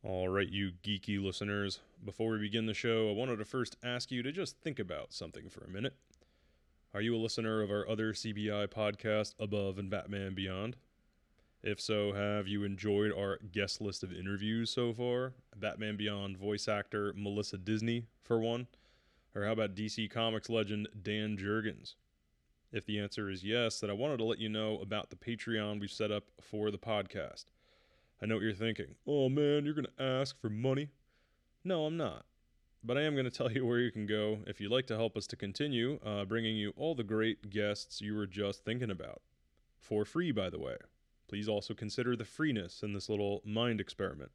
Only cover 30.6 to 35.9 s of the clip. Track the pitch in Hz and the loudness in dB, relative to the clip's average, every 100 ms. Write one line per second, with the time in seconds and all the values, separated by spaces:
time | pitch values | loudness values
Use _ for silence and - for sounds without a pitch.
30.6 | 127 135 147 - _ _ _ _ _ _ | 2 2 0 -8 _ _ _ _ _ _
31.6 | 185 180 156 165 135 76 - _ _ _ | 0 2 2 2 0 -2 -12 _ _ _
32.6 | _ _ 113 127 151 143 127 - 123 123 | _ _ 0 2 4 4 0 2 2 2
33.6 | 127 120 120 110 104 107 107 107 107 104 | 4 4 4 0 0 2 2 0 -4 -6
34.6 | 101 123 131 110 113 110 - - 101 101 | 2 2 2 2 2 0 -6 -6 -6 -2
35.6 | 147 127 120 | 0 2 2